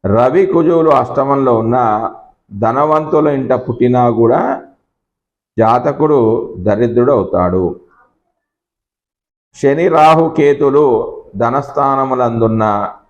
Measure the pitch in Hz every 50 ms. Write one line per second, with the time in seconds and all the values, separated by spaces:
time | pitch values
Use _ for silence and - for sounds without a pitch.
0 | - 95 101 113 123 127 143 185 196 190 - 170 160 156 170 170 160 160 143 127
1 | 127 123 - 143 135 139 139 139 131 131 120 113 113 113 120 127 123 110 107 107
2 | 113 - - - - _ _ _ _ _ 98 101 110 113 120 135 147 156 156 156
3 | 156 156 - 151 151 151 143 135 127 120 127 123 - - 117 - 123 123 123 123
4 | 123 120 117 110 117 113 123 - - - - - - - _ _ _ _ _ _
5 | _ _ _ _ _ _ _ _ _ _ _ - 110 110 120 123 120 147 139 -
6 | 147 151 151 135 117 110 113 - - - - 92 90 98 101 104 120 117 107 120
7 | 120 135 143 113 92 - - 90 90 90 90 92 92 85 - - _ _ _ _
8 | _ _ _ _ _ _ _ _ _ _ _ _ _ _ _ _ _ _ _ _
9 | _ _ _ _ _ _ _ _ _ _ _ - - 139 139 160 175 170 160 156
10 | 151 156 160 160 165 160 - - 147 143 143 143 151 139 135 147 151 135 117 110
11 | - - - - - - - 98 117 117 127 143 139 - - 147 143 135 135 135
12 | 135 131 127 127 123 117 117 113 113 113 110 110 107 107 101 104 101 - - -
13 | _ _